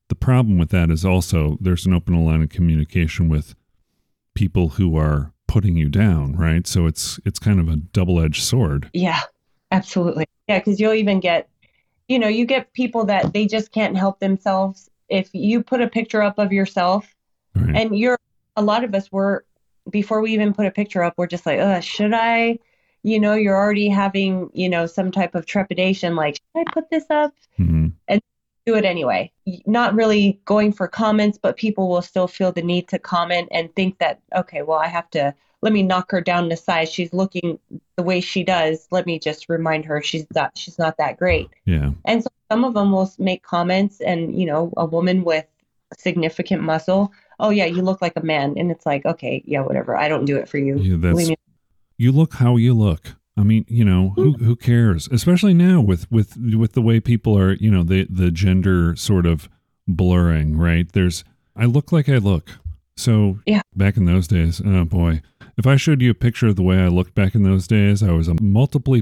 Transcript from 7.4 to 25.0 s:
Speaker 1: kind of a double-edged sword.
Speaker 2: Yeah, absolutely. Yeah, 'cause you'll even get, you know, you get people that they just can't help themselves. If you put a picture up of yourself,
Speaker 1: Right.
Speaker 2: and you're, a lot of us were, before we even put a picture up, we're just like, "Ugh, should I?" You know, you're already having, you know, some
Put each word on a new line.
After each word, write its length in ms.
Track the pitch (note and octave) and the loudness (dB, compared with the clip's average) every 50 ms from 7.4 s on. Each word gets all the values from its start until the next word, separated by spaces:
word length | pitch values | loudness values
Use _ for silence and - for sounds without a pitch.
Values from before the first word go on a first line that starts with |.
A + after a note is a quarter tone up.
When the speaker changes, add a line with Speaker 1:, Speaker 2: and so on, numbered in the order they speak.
Speaker 1:
kind 180 | - G#2+ G2+ F#2 | 0 0 2 2
of 100 | E2 D#2+ | 2 0
a 60 | D#2+ | -2
double-edged 640 | D2+ D#2+ - - G2 F2+ F2+ F2+ E2+ D#2+ D#2 D#2 - - | -2 -4 -4 -2 0 0 2 2 2 2 0 0 -2 -4
sword. 460 | - A2+ C3 A2+ D#2 C#2 C#2 - - - | -2 0 0 0 0 -2 -4 -6 -6 -4
Speaker 2:
Yeah, 260 | F3+ F#3 F3 D#3+ - - - _ _ _ _ _ _ _ - F#3 | -4 -2 -2 -2 -4 -6 -8 _ _ _ _ _ _ _ -2 -2
absolutely. 540 | F#3+ - - - F#3 F3 F3 - D#3 D#3 - _ _ _ - | -2 -2 -2 -2 -2 -2 -2 -2 -4 -6 -8 _ _ _ -2
Yeah, 120 | G3+ F#3 | -2 -2
'cause 180 | - G#3 G3 G3+ | 0 -2 0 0
you'll 160 | G#3+ A3 A3 | 2 0 2
even 240 | A3 G#3 G#3 G3 F#3 | 2 2 0 0 0
get, 300 | F#3 F3 E3+ - - _ _ _ _ _ _ _ _ _ _ _ _ | 0 0 0 -2 -2 _ _ _ _ _ _ _ _ _ _ _ _
you 140 | - C4 B3 | -2 -2 0
know, 80 | A3+ G#3 | 0 0
you 180 | A3 A#3 A#3+ | 0 0 0
get 260 | A#3 C4 B3+ - - _ | 0 0 -2 -4 -4 _
people 320 | B3 B3+ A#3+ - A#3 A3 | -6 -4 -4 -2 -2 -2
that 260 | G3 G3+ F#3 - D#3+ - | 0 0 0 0 -2 -2
they 140 | G#3 G#3+ | -2 -2
just 260 | G3+ A3 A3 G#3+ - - | -2 -2 -4 -4 -4 -4
can't 240 | A3 G#3+ - F#3 | -4 -2 -2 -2
help 240 | F#3+ F#3+ G3 F#3+ - | -2 -2 -2 -2 -2
themselves. 680 | G3 F#3+ G3 F#3+ - G3+ F#3+ F#3+ G3 F#3+ F#3+ _ _ _ _ _ _ - | -2 -2 -2 -2 -2 -2 -2 0 -2 -4 -6 _ _ _ _ _ _ -4
If 200 | G3+ F#3+ F#3+ - - | -4 -4 -4 -4 -6
you 320 | F3+ - G#3 A3+ A#3+ A#3 | -4 -2 0 0 0 -2
put 160 | - C4 A#3+ A#3+ | -2 -2 -2 -2
a 60 | A#3+ | -2
picture 340 | - A3+ A3+ - - G#3+ G#3 | -2 -4 -6 -4 -2 0 0
up 160 | G3+ G3+ G#3 | 0 0 -2
of 140 | G#3 F#3+ G3 | -2 0 0
yourself, 640 | G3 F#3+ - - F#3+ F3 F3+ F#3+ G#3 - - _ _ _ _ _ _ _ _ - | -2 -2 -2 -2 -2 -2 0 0 -2 -4 -8 _ _ _ _ _ _ _ _ -4
Speaker 1:
Right. 180 | - - - D2+ | -2 0 0 0
Speaker 2:
and 240 | G#3+ A3+ A3 G3+ G#3 | 0 0 0 -2 0
you're, 180 | A3+ B3 B3 - _ _ _ _ _ _ - | 0 0 -2 -2 _ _ _ _ _ _ -4
a 60 | G#3+ G#3 | -2 0
lot 220 | G#3 G#3 A#3 B3 | 0 0 0 -2
of 100 | A3+ G3 | -2 -4
us 160 | G3 G3 _ | -6 -6 _
were, 340 | G3 G3 G3 G3+ G3 - - _ _ _ _ _ _ _ - F#3+ | -4 -2 -2 -2 -2 -4 -6 _ _ _ _ _ _ _ -12 -6
before 300 | - G#3 G3 - A3 G#3+ | -4 -4 -2 -2 -2 -2
we 120 | A3 A3 A3 | -2 0 0
even 200 | G#3+ G#3+ G#3 G3+ | 0 0 0 0
put 120 | - G#3 | 0 -2
a 40 | F#3 | -2
picture 320 | - - G#3 G3+ - F#3 E3+ | -2 -4 -6 -4 -2 -2 -2
up, 120 | F3 - | -2 -2
we're 100 | - F3 | -4 -6
just 200 | E3+ F3+ F3 - | -6 -6 -6 -4
like, 120 | D#3 C#3 - | -2 -2 0
"Ugh, 240 | F3 G3+ F#3+ F3 E3+ | 0 0 0 -2 -4
should 300 | - - - G#3 G#3+ A3+ | -6 -6 -4 -2 0 0
I?" 460 | A3+ A3+ A#3 A#3 A#3 A#3 A#3 A#3 A#3 _ _ _ _ _ _ _ _ - | 0 0 0 0 0 0 -2 -2 -4 _ _ _ _ _ _ _ _ -4
You 160 | G#3 A3 G#3+ | -2 0 0
know, 140 | G#3 G#3 G#3+ | 2 2 2
you're 220 | A3 G#3+ G3+ G3 | 2 2 2 2
already 320 | F#3+ G3+ G#3 G#3 G#3 G#3 G#3 | 2 2 0 0 0 0 0
having, 640 | G3 G3 G3 G3 F#3+ G3 G3 F#3+ F#3 F#3 F3+ - - | 0 0 0 0 -2 -2 -2 -2 -2 -4 -6 -8 -6
you 160 | - F#3 F3+ | -4 -4 -2
know, 160 | F3 E3+ E3+ | -2 -2 -2
some 240 | E3+ - G3+ | -4 -4 -4